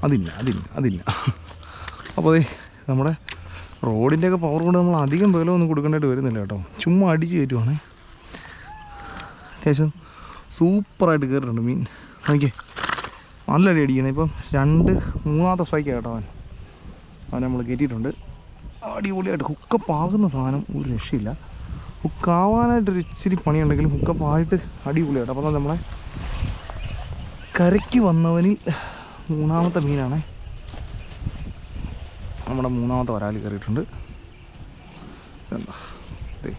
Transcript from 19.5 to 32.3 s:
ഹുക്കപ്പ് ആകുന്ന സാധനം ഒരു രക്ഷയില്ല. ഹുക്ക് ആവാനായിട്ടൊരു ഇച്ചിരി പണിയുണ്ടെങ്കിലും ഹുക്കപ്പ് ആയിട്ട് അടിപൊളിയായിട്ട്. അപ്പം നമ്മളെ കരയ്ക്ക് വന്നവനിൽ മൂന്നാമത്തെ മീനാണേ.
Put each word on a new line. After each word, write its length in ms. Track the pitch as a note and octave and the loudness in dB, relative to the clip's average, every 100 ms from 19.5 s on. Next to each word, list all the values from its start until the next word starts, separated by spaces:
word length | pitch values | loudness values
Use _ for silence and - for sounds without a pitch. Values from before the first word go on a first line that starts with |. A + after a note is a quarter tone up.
ഹുക്കപ്പ് 400 | D3 - A#3 - D3+ | -6 0 0 2 0
ആകുന്ന 260 | E3+ G#3 G3+ C3+ | 2 2 2 2
സാധനം 260 | C3 C#3 - C#3+ | 0 -2 -4 -6
ഒരു 100 | C#3 A#2 | -4 -4
രക്ഷയില്ല. 340 | - B2+ G#2 C#3+ - - - - - - | -2 -2 -2 -6 -12 -14 -12 -12 -12 -6
ഹുക്ക് 280 | D#3+ - - E3+ | -6 -2 0 2
ആവാനായിട്ടൊരു 580 | G3 A3 A#3+ A#3+ G3+ F#3 E3 | 4 4 4 4 2 0 -4
ഇച്ചിരി 300 | - G3 F3+ - | -2 0 0 2
പണിയുണ്ടെങ്കിലും 460 | D3+ D3+ D3 D#3 C#3+ | 2 4 4 2 2
ഹുക്കപ്പ് 280 | D#3 E3 D3+ | 0 0 2
ആയിട്ട് 260 | D#3 E3 F#3 - - - | 2 2 0 -2 -8 -2
അടിപൊളിയായിട്ട്. 440 | D#3 D#3+ C#3 A#2+ | 0 2 0 0
അപ്പം 220 | C3 D3+ D3 | -2 0 0
നമ്മളെ 200 | C#3+ E3 - - - - - - - - - - - - - - - - - - | 0 -2 -6 -12 -12 -10 -6 -4 -4 -6 -10 -10 -8 -8 -10 -10 -12 -14 -8 4
കരയ്ക്ക് 420 | F3 G3 F3 B3 G#3 | 6 6 4 4 6
വന്നവനിൽ 480 | E3 E3 E3+ F3+ G#3 - D3+ - - - - - | 6 4 4 4 2 -2 -4 -6 -14 -18 -18 -4
മൂന്നാമത്തെ 460 | D#3 D3+ E3 E3+ F3 C#3+ | 0 2 2 2 2 0
മീനാണേ. 340 | C#3+ C3 D3+ D#3 - - - - - - - - - - - - - - - - - - - - | 0 0 -2 -4 -10 -12 -12 -12 -12 -10 -10 -12 -8 -8 -6 -10 -12 -14 -10 -10 -10 -12 -12 -12